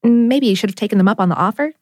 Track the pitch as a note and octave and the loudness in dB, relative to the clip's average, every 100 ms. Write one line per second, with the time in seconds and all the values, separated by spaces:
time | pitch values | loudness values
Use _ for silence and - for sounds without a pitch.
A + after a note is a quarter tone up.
0 | A#3 A#3 A#3 C4+ B3+ F#3+ G3 - G3+ G3+ | 2 2 2 0 0 -2 -4 -6 -2 2
1 | F#3+ G3+ F3+ D#3+ F3+ A3 D4+ - | 2 2 -2 0 -4 -4 -8 -8